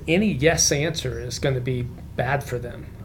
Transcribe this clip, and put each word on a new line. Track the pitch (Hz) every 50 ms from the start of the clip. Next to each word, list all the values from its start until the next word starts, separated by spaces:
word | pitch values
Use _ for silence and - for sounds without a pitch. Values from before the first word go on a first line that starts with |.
| - -
any | 165 190 220 208
yes | 156 123 143 156 - - - -
answer | 156 143 147 170 160 - - 127 117 117
is | 120 123 - -
gonna | - 139 131 127
be | 123 131 127 123 123 123 - - - - -
bad | - 120 127 143 139
for | - - 127 120
them. | 123 120 - - - - - - -